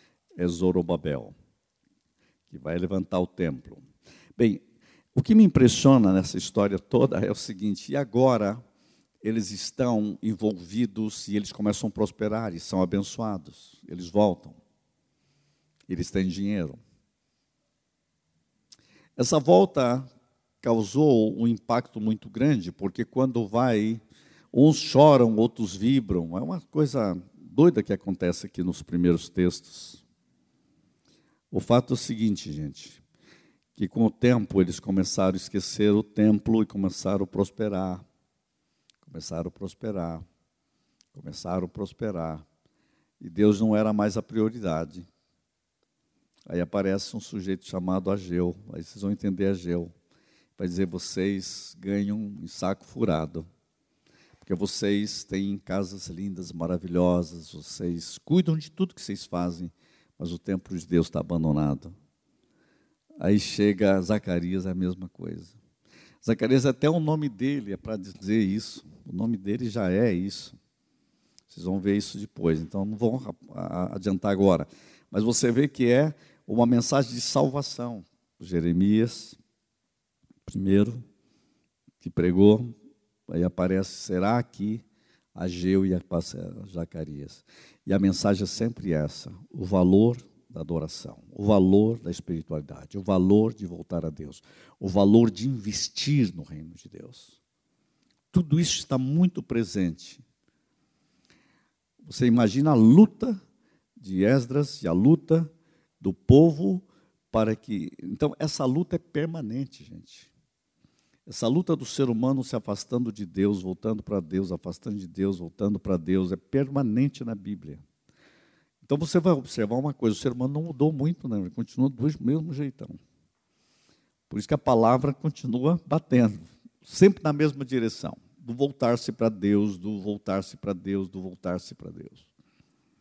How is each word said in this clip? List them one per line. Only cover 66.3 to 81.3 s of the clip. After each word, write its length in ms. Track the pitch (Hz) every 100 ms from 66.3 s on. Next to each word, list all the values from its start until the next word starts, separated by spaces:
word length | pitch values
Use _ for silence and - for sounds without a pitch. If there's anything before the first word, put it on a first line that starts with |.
| 113 113 131
até 240 | 135 127 147
o 120 | 165
nome 280 | 156 156 147
dele 440 | 101 131 143 101
é 40 | 95
pra 200 | - 107
dizer 440 | 92 90 92 110
isso. 480 | 98 101 - - - - -
O 20 |
nome 240 | 90 113 110
dele 320 | 95 110 123
já 220 | 107 95
é 220 | 92 117
isso. 440 | 87 95 - - - _ _ _ _ _ _ _ _ _
Vocês 180 | - 90
vão 140 | 98
ver 160 | 95 101
isso 200 | 104 98
depois, 440 | 104 - 85 80
então 240 | 80 98
não 120 | 101 107
vão 400 | 113 127 - - -
a-, 100 | -
a-, 360 | 90 87 90 98
adiantar 340 | 101 95 104
agora. 380 | 95 98 85 76 - - _ _
Mas 140 | 98
você 260 | 110 117 123
vê 160 | 117 143
que 240 | - 120
é 240 | 127 151 147 _ _ -
uma 180 | 107
mensagem 480 | 120 123 120 139 120
de 80 | 120
salvação. 840 | - 139 139 139 139 - 120 113 87 _ _ _
Jeremias, 960 | 87 87 82 87 98 107 117 - - - _ _ _ _ _ _ _ _ _ _ -
primeiro, 560 | - 95 98 104 120 120 _ _